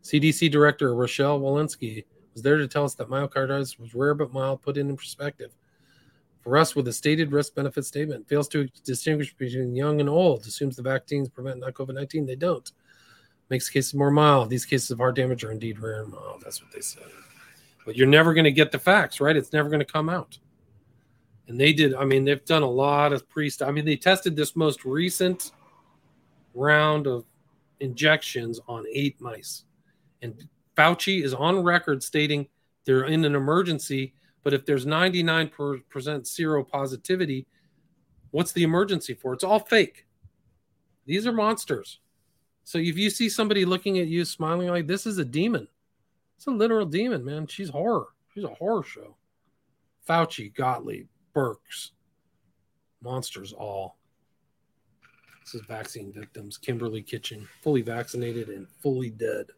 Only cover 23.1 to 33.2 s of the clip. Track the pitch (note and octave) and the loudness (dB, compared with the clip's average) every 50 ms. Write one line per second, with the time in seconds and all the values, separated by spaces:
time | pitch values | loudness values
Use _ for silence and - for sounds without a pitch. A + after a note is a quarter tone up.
23.1 | C#3+ B2+ - _ _ D#3 D3+ C#3+ - - C#3 C3+ C#3+ D3+ D3+ D#3 D3 - - F#3 | 2 0 -4 _ _ -4 -4 -4 -4 -4 -4 -2 -2 -2 0 0 -2 2 4 4
24.1 | F#3+ F#3 - F#3 D#3 D3+ D3+ - - E3 D#3+ D3+ C#3 - - C3 C3+ D3+ F3 F#3 | 4 4 2 -2 0 0 -2 -2 0 0 0 0 0 -2 -6 -4 -2 0 -2 -2
25.1 | - - F#3+ F3+ F#3 F3+ - - _ _ _ _ _ _ _ _ _ _ _ _ | 0 0 0 0 0 -4 -8 -14 _ _ _ _ _ _ _ _ _ _ _ _
26.1 | _ _ _ _ _ _ _ _ _ B2 C3+ D3 D3+ D3+ D3+ D3+ D3+ D3+ C#3+ C#3 | _ _ _ _ _ _ _ _ _ 0 4 4 6 6 6 4 2 2 0 -2
27.1 | B2 A#2+ - _ _ _ _ _ _ _ _ _ _ _ C#3+ C3 A#2+ A#2 D3+ D3+ | -2 -4 -6 _ _ _ _ _ _ _ _ _ _ _ -8 -8 -4 2 4 4
28.1 | D#3 D#3 - - - B2+ A#2 A2+ A#2 A#2 - - A#2 A2+ G#2+ A2 A#2 C#3 C#3+ C#3+ | 4 4 0 -6 -6 -6 -6 -6 -8 -8 -10 -12 -12 -10 -10 -6 -4 -2 -2 -2
29.1 | - _ - A#2+ A2+ G#2 - - - - _ _ _ _ _ _ _ _ _ _ | -4 _ -12 -12 -12 -12 -12 -14 -14 -14 _ _ _ _ _ _ _ _ _ _
30.1 | _ _ - A#2 G#2+ A#2 - - _ _ _ _ _ - D3+ E3 F3 E3+ - F#3+ | _ _ -14 -14 -12 -14 -20 -20 _ _ _ _ _ 4 6 6 4 2 0 0
31.1 | G3 F#3 C#3+ C#3 B2+ B2 C#3+ E3 F#3 G3 F3 F3 F3 F3 - - C#3+ C3 - - | 0 0 0 -2 -2 0 0 0 2 2 2 2 2 2 2 0 -2 -2 -4 -2
32.1 | - D3+ D3+ D3 D3+ C#3+ C#3 _ _ _ _ _ _ _ _ C#3 C3 C3 C3 D3 | 0 0 0 2 0 -2 -4 _ _ _ _ _ _ _ _ 2 2 4 4 2
33.1 | D#3 D#3+ | 2 2